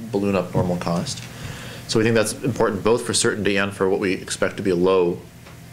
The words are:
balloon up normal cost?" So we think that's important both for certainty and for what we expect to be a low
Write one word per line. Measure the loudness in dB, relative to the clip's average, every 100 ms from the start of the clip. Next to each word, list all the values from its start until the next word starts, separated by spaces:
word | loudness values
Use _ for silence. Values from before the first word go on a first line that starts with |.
| -4
balloon | -2 2 0
up | 0
normal | -2 0 -2
cost?" | -2 -2 -4 -8 -12 -14 -12 -12 -12 -14 -2
So | 2
we |
think | 4
that's | 4 2 -2
important | -4 0 0 2
both | 2 2
for | 2
certainty | 0 0 2 0 0
and | 0
for | 0 0
what | 2
we | 0
expect | -2 -4 -2 -2 0
to |
be | 0
a | 2
low | 4 4 2 0 -10 -20 -20 -20 -20